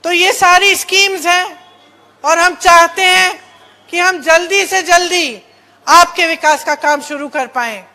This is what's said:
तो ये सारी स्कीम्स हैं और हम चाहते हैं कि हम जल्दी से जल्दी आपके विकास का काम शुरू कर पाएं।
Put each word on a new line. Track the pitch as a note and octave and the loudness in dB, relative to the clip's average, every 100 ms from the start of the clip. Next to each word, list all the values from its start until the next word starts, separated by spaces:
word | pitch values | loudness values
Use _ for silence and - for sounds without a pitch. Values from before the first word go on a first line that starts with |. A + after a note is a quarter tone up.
तो | E4 | -4
ये | F4 F4+ | 0 0
सारी | G4 F4+ F4+ G4 F4+ | 2 2 4 2 -2
स्कीम्स | - F#4+ G4 F#4+ D#4 | -2 0 0 -2 -2
हैं | F4+ F#4 D4+ - _ _ _ _ _ | -2 -2 -12 -20 _ _ _ _ _
और | C#4+ E4 | -2 0
हम | F4 E4 | 0 0
चाहते | F#4 E4+ E4+ E4+ | 4 4 4 0
हैं | F#4 F#4 F#4 - - _ _ _ _ | 0 2 0 -4 -18 _ _ _ _
कि | E4+ | -2
हम | F4+ F4+ | -2 -2
जल्दी | C#4+ E4 F4 G4 G4 | 0 0 2 -2 -2
से | F#4+ | -4
जल्दी | E4 F4 F4 F4+ D4+ G#3 _ _ _ _ - | 0 0 0 -4 -4 -8 _ _ _ _ 4
आपके | E4 F4 - E4 | 4 4 0 -4
विकास | D#4+ D#4 D4+ | -2 0 -2
का | - D4 | -2 -4
काम | D4+ D4 | -2 -2
शुरू | C#4+ D4 C#4+ | -6 -12 -8
कर | D4+ B3 | -8 -6
पाएं। | B3+ A#3 G#3 F3+ | -6 -8 -10 -18